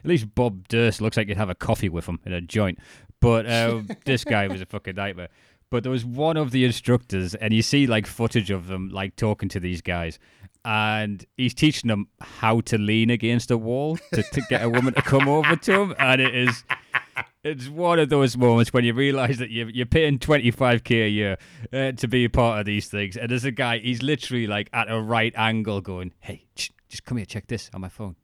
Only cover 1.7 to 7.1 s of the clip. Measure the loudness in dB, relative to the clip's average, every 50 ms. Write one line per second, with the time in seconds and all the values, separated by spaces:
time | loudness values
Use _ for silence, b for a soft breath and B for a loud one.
1.7 | -2 0 -2 -2 -4 -4 -6 -6 -8 -8 -8 -8 -8 -8 -6 -4 -2 0 0 0
2.7 | -2 B B B B B B B -4 _ 4 4 4 4 2 0 0 0 2 0
3.7 | 0 -2 -4 -8 -12 -6 -2 -2 -2 0 0 0 0 0 0 -2 -4 -6 -10 -10
4.7 | -12 -12 -10 -10 -8 -8 -8 -8 -8 -10 -14 -16 b b b b b b b -4
5.7 | -4 -2 -2 -2 -2 -2 -4 -4 -4 -2 0 0 0 0 0 0 2 4 4 4
6.7 | 2 0 2 2 2 2 2 -2